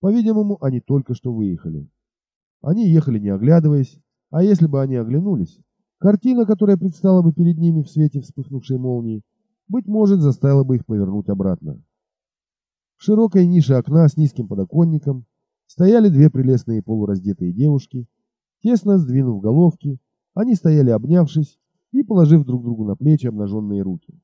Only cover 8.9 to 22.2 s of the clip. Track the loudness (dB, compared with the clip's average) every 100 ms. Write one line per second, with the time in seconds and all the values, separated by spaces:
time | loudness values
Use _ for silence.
8.9 | -6 -6 -10 _ _ _ _ _ -8 -4
9.9 | 0 2 2 2 0 2 2 2 -2 -2
10.9 | -4 -2 -4 -6 -4 -2 -4 -8 -16 _
11.9 | _ _ _ _ _ _ _ _ _ _
12.9 | _ -2 0 2 2 4 2 2 0 2
13.9 | 4 2 2 -2 -2 -8 -6 -4 0 0
14.9 | 0 -4 -8 -10 _ _ _ _ 0 4
15.9 | 4 4 6 4 4 0 0 -2 -6 -4
16.9 | -4 -2 -4 -4 -6 -6 -2 0 0 -4
17.9 | -14 -14 _ _ _ _ _ -2 0 2
18.9 | 0 2 0 0 -2 0 2 2 0 -8
19.9 | -10 _ _ _ -6 -2 0 2 2 2
20.9 | 0 0 2 2 -2 -6 _ _ _ _
21.9 | -6 -2 2